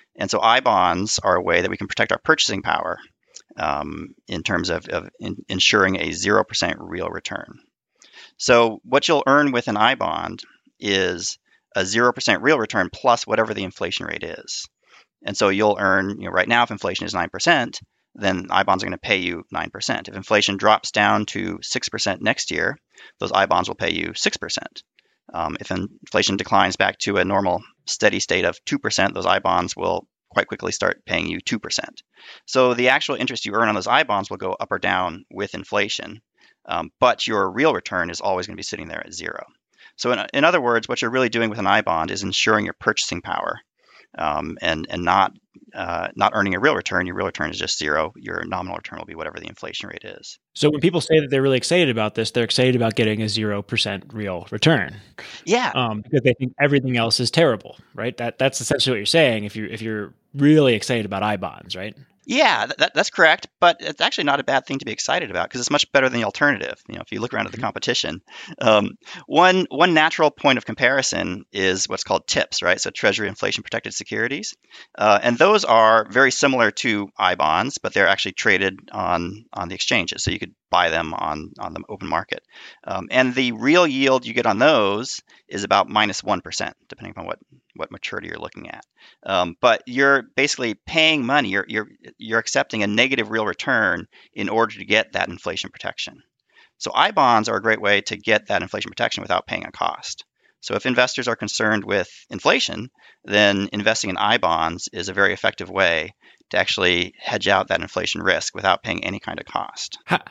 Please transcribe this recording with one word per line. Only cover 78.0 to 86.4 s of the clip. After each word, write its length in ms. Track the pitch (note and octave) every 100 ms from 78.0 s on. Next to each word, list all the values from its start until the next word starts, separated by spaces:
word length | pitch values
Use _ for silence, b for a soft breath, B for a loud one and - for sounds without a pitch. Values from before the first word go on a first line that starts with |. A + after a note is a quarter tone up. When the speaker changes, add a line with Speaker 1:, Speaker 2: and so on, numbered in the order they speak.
| F#2
Speaker 1:
actually 260 | G2 F#2+
traded 460 | - A#2 F#2+ G2 F#2+ -
on, 540 | G#2+ F2+ F2 F2 G#2 A#2
on 160 | - F2+
the 60 | F#2
exchanges. 480 | - A#2+ E2+ -
So 80 | -
you 80 | F2+
could 160 | F#2 _ _
buy 180 | F2+ F2
them 240 | E2 D#2+
on, 400 | D#2+ D#2+ D2+ D#2+ -
on 140 | F#2+
the 100 | E2 E2+
open 220 | - E2+
market. 340 | D#2+ F#2+ - _ B B B -
Um, 220 | F#2+ F2+
and 240 | B2+ B2+ B2
the 160 | B2+
real 340 | A2 B2 E3+ E3+
yield 400 | C3 C3+ C3 A#2+
you 80 |
get 140 | A2 A#2
on 100 | G2+
those 640 | C3+ C#3+ G2+ G#2 C3 - _ b _
is 160 | G2
about 240 | G2+ G2+ F#2
minus 360 | G#2+ G#2 F#2
one 180 | G#2+ F#2+